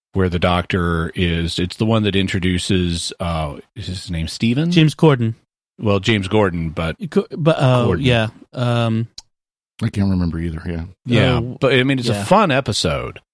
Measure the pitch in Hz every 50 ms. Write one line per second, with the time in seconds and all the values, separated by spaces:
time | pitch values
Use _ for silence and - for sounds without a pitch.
0 | _ _ - 98 92 90 85 85 87 90 87 90 90 - - 92 85 87 85 82
1 | 82 - - - 92 85 85 85 85 80 - - 92 90 - - 110 110 113 110
2 | 107 101 92 98 95 92 - 95 85 92 90 87 - - 104 90 90 87 85 85
3 | - - - - 92 85 82 80 78 73 69 - - _ - 113 98 92 90 95
4 | - - 87 80 82 82 - - 127 117 120 143 160 170 175 170 156 151 - -
5 | 165 156 139 123 117 110 113 - _ _ _ _ _ _ _ - - 107 101 98
6 | 92 117 113 104 92 90 107 107 101 92 85 85 82 80 76 - 82 80 78 -
7 | 208 147 - 196 - - - - 147 160 156 - - 127 127 123 120 120 175 156
8 | 139 123 120 113 110 107 - - - _ - 127 123 120 120 120 117 113 110 113
9 | 113 - _ - - _ _ _ _ _ _ _ _ _ _ - 113 110 - 104
10 | 98 98 92 90 87 85 80 82 82 85 80 80 85 90 85 82 82 92 - _
11 | - 123 120 107 - 127 123 117 117 127 123 - 139 127 135 127 127 139 139 131
12 | 117 123 107 101 101 - 185 220 214 160 127 135 135 - - - - 80 71 65
13 | 60 - - - _ _